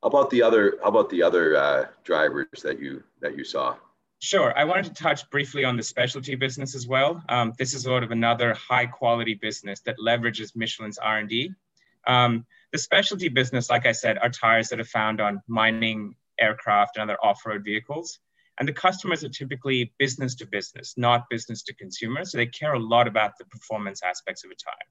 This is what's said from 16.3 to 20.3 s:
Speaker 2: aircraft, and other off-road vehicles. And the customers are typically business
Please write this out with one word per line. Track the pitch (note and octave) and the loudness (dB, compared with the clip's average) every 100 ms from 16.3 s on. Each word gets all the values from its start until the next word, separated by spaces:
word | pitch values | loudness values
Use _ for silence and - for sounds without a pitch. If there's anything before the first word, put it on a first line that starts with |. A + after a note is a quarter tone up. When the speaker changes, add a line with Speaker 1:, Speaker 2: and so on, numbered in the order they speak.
| - | 0
Speaker 2:
aircraft, | A2 G#2+ - G#2 G2+ A2 | 0 0 2 2 2 0
and | |
other | G#2+ G2+ | -4 0
off-road | G#2+ G2+ A2+ G#2+ | 2 0 -2 -8
vehicles. | G#2 G#2+ - D3 F3 - _ _ _ - | -4 -6 -6 -10 -10 -16 _ _ _ -4
And | B2+ | -4
the | |
customers | A#2+ F#3 F#3+ F#3+ D#3+ | 2 0 0 -4 -4
are | C#3 | -4
typically | B2 C3+ C3 C#3 C3 A#2 _ | -10 -10 -8 -2 0 0 _
business | C#3 C3 C3 | -2 -2 -6